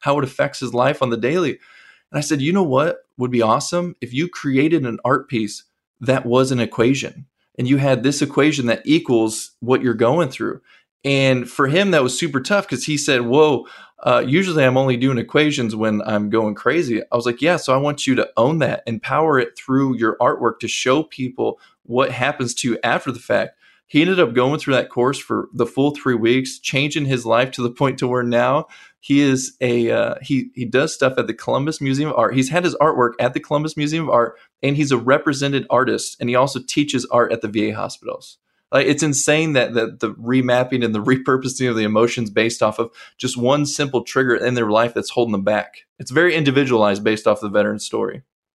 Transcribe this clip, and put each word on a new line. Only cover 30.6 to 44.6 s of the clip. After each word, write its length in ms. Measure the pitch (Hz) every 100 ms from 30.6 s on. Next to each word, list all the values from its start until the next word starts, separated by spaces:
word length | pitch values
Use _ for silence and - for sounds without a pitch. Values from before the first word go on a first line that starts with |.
does 300 | 120 127 151
stuff 240 | - 131 131
at 80 | 110
the 80 |
Columbus 440 | - - 123 147 156
Museum 300 | 139 135 151
of 80 | 123
Art. 180 | 110
He's 140 | 127 131
had 160 | 170
his 100 | 175 -
artwork 360 | 156 135 120 -
at 140 | 120
the 60 | 151
Columbus 360 | - 147 151 151
Museum 280 | 147 160
of 100 | 151
Art, 240 | 120 120 - _ _
and 140 | 135 143
he's 160 | 139
a 40 | 127
represented 720 | 113 147 156 135 139 139 110
artist, 480 | 127 127 104 - -
and 100 | 123
he 40 |
also 240 | 123 135 131
teaches 460 | - - 147 131 -
art 220 | 123 117
at 100 | 113
the 60 | 107
V 200 | 104 107
A 60 |
hospitals. 640 | 107 98 - 110 - - - _ _ -
Like, 140 | 135 139
it's 160 | 147
insane 500 | 160 135 - 151 160
that, 220 | 139 117
that 260 | 117 113 -
the 140 | 110
remapping 680 | 101 117 131 123 123 127 127
and 120 | 117
the 80 | 107
<laughs> 20 |
repurposing 640 | 117 165 - 127 131 120 127
of 80 | 113
the 80 |
emotions 460 | 107 107 117 127 110
based 320 | 107 113 117
off 160 | 110 107
of 140 | 117 - - -
just 180 | 127 127
one 300 | 120 147 143
simple 380 | 143 143 127
trigger 300 | 113 135 131
in 200 | 113 123
their 160 | 123